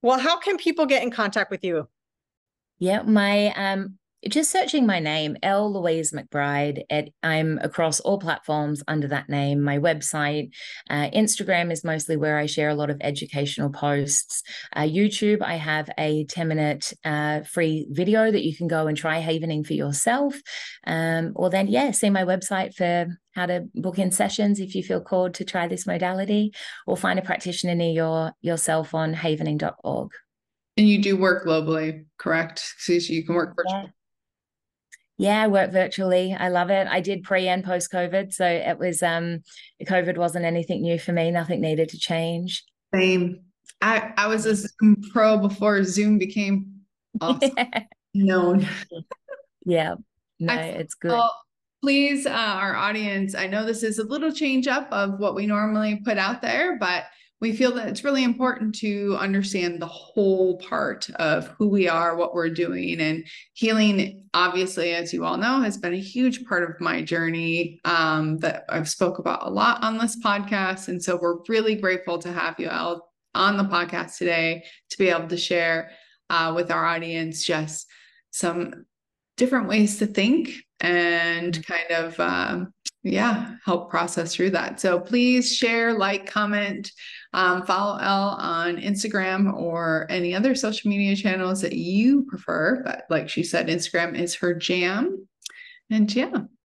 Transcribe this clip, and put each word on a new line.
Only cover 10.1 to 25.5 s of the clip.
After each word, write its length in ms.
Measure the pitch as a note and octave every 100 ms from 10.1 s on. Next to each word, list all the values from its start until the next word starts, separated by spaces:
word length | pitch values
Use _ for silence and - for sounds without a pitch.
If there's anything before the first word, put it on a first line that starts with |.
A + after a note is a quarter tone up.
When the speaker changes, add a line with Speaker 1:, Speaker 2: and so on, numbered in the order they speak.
| D#3 D3 D3+ - - - - -
Speaker 2:
uh, 180 | D3 D3
Instagram 580 | - G#3+ - F#3+ F3+ F3
is 120 | E3
mostly 340 | E3+ D#3+ - D#3+
where 180 | D3+ D3+
I 80 |
share 240 | D3 D3 D3+
a 60 |
lot 160 | D3 D3
of 80 | C#3+
educational 680 | C#3+ C#3+ - C#3+ C#3+ C#3+ C#3+
posts. 720 | C#3+ D3 C#3+ C#3 - - - - - - -
Uh, 60 |
YouTube, 580 | D#3 D#3+ G#3 G#3 G#3 G#3+
I 140 | -
have 340 | E3 D#3 D3+ D3+ -
a 300 | D3+ D3+ D3
ten 220 | - E3
minute, 440 | D#3 D3+ D3 - -
uh, 420 | D#3+ D3+ D3+ D3+
free 420 | D3+ - D#3+ D#3 -
video 400 | C#3 F3+ A3 A3
that 140 | G#3
you 100 | -
can 140 | D3+ E3+
go 200 | D#3+ D#3
and 60 |
try 260 | D3+ D#3+ D#3
havening 440 | E3 E3 E3 D3+
for 80 | D3+
yourself. 680 | D3+ C#3+ C#3+ - B3 C#4+ C#4 - - - - -
Um, 460 | E3 E3 E3 E3
or 140 | G3+ F3+
then, 200 | F#3 G3+
yeah, 220 | A#3 C#4
see 180 | G3+ G#3+
my 140 | G3
website 500 | F3+ F#3 F#3 F#3+ F#3+
for 320 | - F3 F3 F3 F3 _
how 120 | - F3
to 220 | F3+ F3
book 240 | - F#3 F#3
in 120 | F#3
sessions 500 | F#3 G3 - G#3 G3+
if 140 | F#3+
you 80 | F#3+
feel 180 | F3 F#3
called 320 | F3 F#3 F#3
to 140 | F3
try 200 | F3